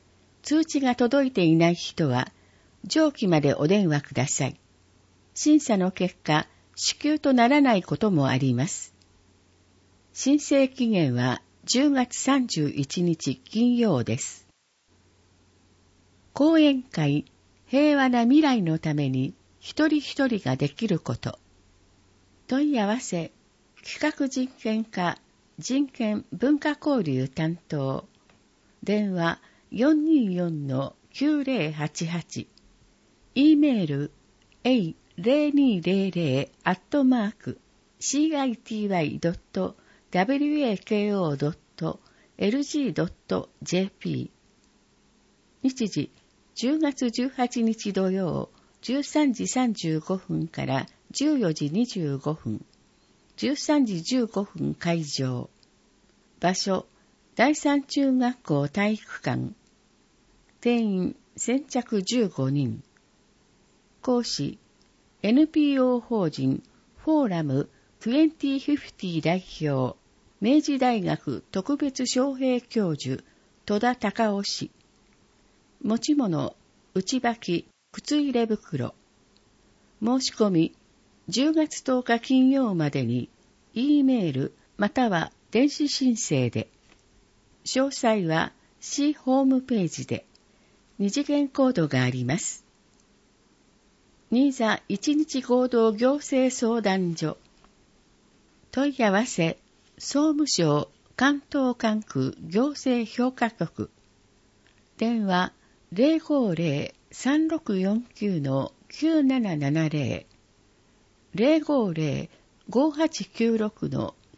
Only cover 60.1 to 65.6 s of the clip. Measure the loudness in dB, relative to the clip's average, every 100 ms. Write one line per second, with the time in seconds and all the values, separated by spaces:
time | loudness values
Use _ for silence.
60.1 | _ _ _ _ _ 0 0 2 0 -2
61.1 | -6 _ -8 -2 -2 -2 -6 -2 -4 -2
62.1 | 0 0 0 -2 0 -2 -4 -14 _ _
63.1 | _ _ _ _ _ _ _ _ _ -2
64.1 | 0 0 -4 -6 -8 _ _ _ _ _
65.1 | _ 0 2 4 2